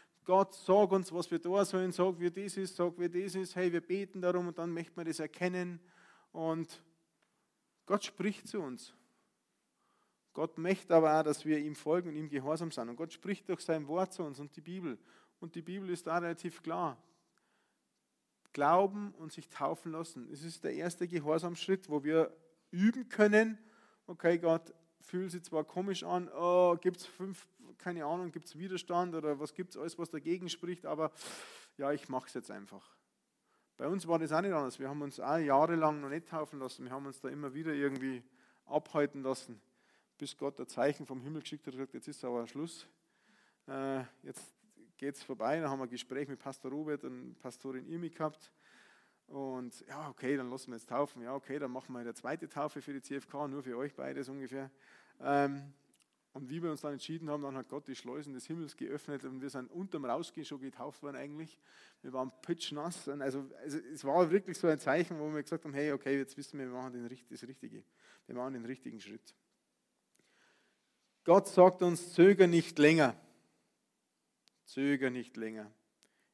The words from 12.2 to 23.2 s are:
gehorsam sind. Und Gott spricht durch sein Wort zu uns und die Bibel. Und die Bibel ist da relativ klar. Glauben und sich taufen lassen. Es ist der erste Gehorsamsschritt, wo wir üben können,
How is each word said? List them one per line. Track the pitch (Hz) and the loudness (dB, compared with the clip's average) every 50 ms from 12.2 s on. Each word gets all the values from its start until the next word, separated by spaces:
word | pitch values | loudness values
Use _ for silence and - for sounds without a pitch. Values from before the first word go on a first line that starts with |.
| 156 | -6
gehorsam | 143 143 135 131 147 156 160 170 160 | -4 -4 -2 0 0 -2 -2 -2 -4
sind. | - 127 117 117 | -6 -6 -6 -6
Und | 120 | -6
Gott | 135 165 165 - | -8 -8 -10 -10
spricht | - - 185 180 - - - | -8 -6 -6 -6 -4 -4 -6
durch | 180 - | -6 -4
sein | - - 165 156 147 | -2 -2 -2 -2 -2
Wort | 139 160 180 185 185 - | -2 0 0 0 -2 -2
zu | - 170 | -6 -8
uns | 147 135 131 | -8 -8 -10
und | 147 143 - | -14 -14 -16
die | 165 | -16
Bibel. | 147 170 180 190 175 151 113 - _ _ - _ _ _ _ - | -12 -10 -8 -6 -6 -6 -6 -8 _ _ -20 _ _ _ _ -16
Und | 175 165 - | -14 -12 -10
die | 170 | -10
Bibel | 160 170 185 202 190 180 | -10 -8 -8 -6 -4 -4
ist | 175 165 - | -6 -4 -2
da | 156 165 | 0 0
relativ | 175 170 170 170 - - 180 - - - | 0 0 -2 -4 -4 -6 -10 -10 -8 -8
klar. | 160 165 180 175 151 120 - _ _ _ _ _ _ _ _ _ _ _ _ _ _ _ _ _ _ _ _ _ _ _ _ _ _ _ _ _ - | -6 -4 -2 -2 -4 -4 -8 _ _ _ _ _ _ _ _ _ _ _ _ _ _ _ _ _ _ _ _ _ _ _ _ _ _ _ _ _ -8
Glauben | - 143 143 147 170 185 202 196 202 208 208 202 - - | -2 2 4 6 8 6 6 4 2 -4 -8 -10 -10 -12
und | 160 156 | -14 -14
sich | - 165 147 - | -14 -14 -16 -12
taufen | - - 143 151 160 - - 170 | -6 -2 -2 -2 -2 -2 -6 -8
lassen. | 156 160 165 - - 131 117 - | -6 -6 -8 -8 -10 -14 -14 -12
Es | 156 139 160 | -12 -12 -12
ist | 170 160 - - | -12 -10 -6 -6
der | 156 131 | -4 -4
erste | 151 160 175 170 - 180 | -2 -4 -4 -4 -4 -4
Gehorsamsschritt, | 170 175 165 143 151 160 160 165 175 175 - - - 190 190 - | -2 -2 -2 0 2 2 2 0 -2 -6 -4 0 0 0 0 0
wo | - 151 147 139 | -2 -2 0 2
wir | 151 160 160 156 - - - _ _ _ _ _ - | 4 4 4 4 4 0 -12 _ _ _ _ _ -6
üben | - 180 196 226 233 262 247 - | 0 4 4 4 4 2 -4 0
können, | - - | 4 6